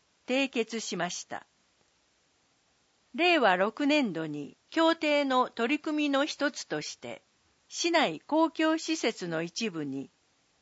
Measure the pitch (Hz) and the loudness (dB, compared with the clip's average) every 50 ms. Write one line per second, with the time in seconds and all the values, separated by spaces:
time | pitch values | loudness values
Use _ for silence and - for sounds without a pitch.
0 | _ _ _ _ _ - 254 269 269 269 - 254 226 - 233 226 - - 208 175 | _ _ _ _ _ -2 0 0 0 0 -2 -2 -4 -2 -6 -8 -6 -6 -4 -2
1 | 175 180 - - - - - - - _ _ _ _ _ _ _ _ _ _ _ | -2 -2 -4 -8 -10 -10 -12 -12 -12 _ _ _ _ _ _ _ _ _ _ _
2 | _ _ _ _ _ _ _ _ _ _ _ _ _ _ _ _ _ _ _ _ | _ _ _ _ _ _ _ _ _ _ _ _ _ _ _ _ _ _ _ _
3 | _ _ - 240 339 359 349 311 240 202 180 180 190 220 - - 294 277 302 302 | _ _ -4 0 2 4 4 4 6 4 4 4 2 0 0 0 0 2 4 2
4 | 269 208 156 165 160 156 147 147 143 - - _ _ _ - 320 330 330 330 320 | 2 0 -2 -4 -4 -4 -6 -8 -8 -10 -14 _ _ _ 0 2 4 4 4 2
5 | 311 302 294 285 285 269 254 254 240 - - - 233 240 294 294 - 320 302 302 | 0 0 2 2 2 2 2 2 2 0 -2 -2 -2 0 0 -2 -2 -2 -2 0
6 | 294 285 277 269 285 302 - - 285 294 - - - - 156 151 147 - - - | 0 2 2 0 0 -2 -2 -2 -2 -2 -2 -6 -8 -6 -6 -6 -6 -8 -12 -12
7 | - 123 110 - - _ _ _ _ _ _ _ _ _ - - - 339 339 320 | -14 -14 -14 -16 -18 _ _ _ _ _ _ _ _ _ -8 -4 0 2 4 4
8 | 269 185 - - - - 285 320 320 311 - - 320 320 320 320 - - 320 - | 2 2 0 -6 -4 0 2 4 4 2 2 0 2 2 2 0 -2 -4 -2 -2
9 | - 233 - - 185 170 165 160 170 175 - - 226 214 165 160 147 139 135 139 | 0 -2 -2 -4 -4 -4 -4 -4 -4 -4 -4 -4 -4 -4 -4 -4 -4 -4 -6 -6
10 | 131 - _ _ _ _ _ _ _ _ _ _ | -8 -10 _ _ _ _ _ _ _ _ _ _